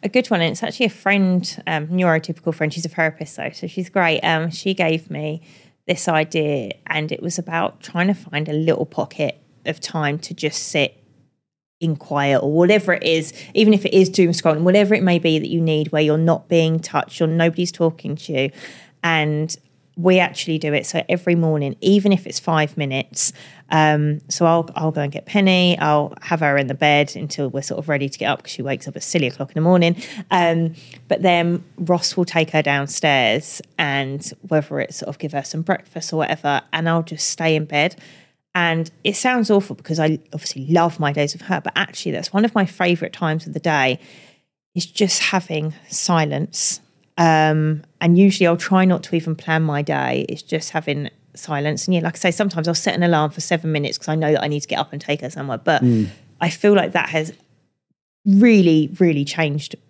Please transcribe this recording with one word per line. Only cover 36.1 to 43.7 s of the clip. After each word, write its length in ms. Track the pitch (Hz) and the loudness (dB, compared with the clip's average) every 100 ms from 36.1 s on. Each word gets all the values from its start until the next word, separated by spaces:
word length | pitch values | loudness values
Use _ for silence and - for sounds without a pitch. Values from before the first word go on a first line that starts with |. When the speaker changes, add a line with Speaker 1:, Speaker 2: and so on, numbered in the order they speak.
Speaker 1:
or 40 | 160 | -4
whatever, 440 | 156 151 143 139 - | -2 -2 -2 -2 -4
and 140 | 160 165 | -4 0
I'll 120 | 165 | 0
just 280 | 165 156 - | -2 -6 -6
stay 260 | - 160 156 | -2 0 0
in 80 | |
bed. 320 | 151 147 160 - - - _ _ _ | 0 0 0 -2 -20 -20 _ _ _
And 360 | 180 170 165 165 _ | -2 0 0 -4 _
it 140 | - 202 | -4 0
sounds 340 | 254 254 214 | 0 2 2
awful 260 | 202 196 - | 2 2 -10
because 220 | - 160 | -6 0
I 200 | 156 156 _ | 0 0 _
obviously 340 | 156 - 135 135 | -12 -10 -10 0
love 320 | 170 170 165 | 2 2 0
my 120 | 151 | -2
days 200 | 143 143 | 0 -2
with 100 | - | -4
her, 200 | - 180 | -4 -4
but 100 | - | -2
actually 380 | - 190 - - | -4 -4 -6 -8
that's 220 | - - | -6 -4
one 100 | 196 | 0
of 100 | 220 | 0
my 120 | 220 190 | 2 -2
favourite 480 | - 180 175 - | 0 0 0 -4
times 320 | - 165 160 160 | -4 -4 -4 -6
of 80 | |
the 60 | 147 | -6
day 380 | 170 | -2